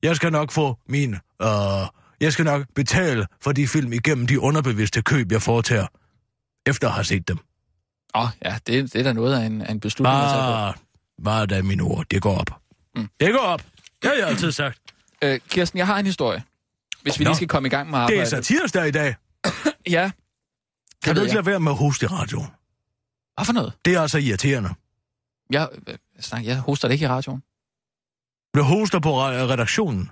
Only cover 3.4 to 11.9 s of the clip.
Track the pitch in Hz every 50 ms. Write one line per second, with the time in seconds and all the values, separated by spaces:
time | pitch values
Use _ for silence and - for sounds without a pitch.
3.4 | - 139 143 127 147 123 - 160 139 120 117 117 117 151 156 127 120 123 135 135
4.4 | - 131 151 156 147 131 117 104 110 101 - 113 101 - - 139 117 90 107 110
5.4 | - - 117 117 113 - 123 107 95 - _ _ _ _ _ _ _ _ _ _
6.4 | _ _ _ _ _ - 139 - - 120 - 90 87 - 104 98 85 - 92 85
7.4 | - _ _ _ _ _ _ _ _ _ _ _ _ _ _ 110 117 120 110 -
8.4 | - - 98 110 _ - 117 131 139 123 - 113 127 135 123 113 113 127 139 127
9.4 | 113 110 110 110 104 - 110 107 - 104 - - 131 123 131 139 143 143 139 135
10.4 | 135 127 117 113 107 98 92 - _ _ _ _ _ _ _ - 78 98 107 110
11.4 | 107 98 95 95 92 95 98 92 85 -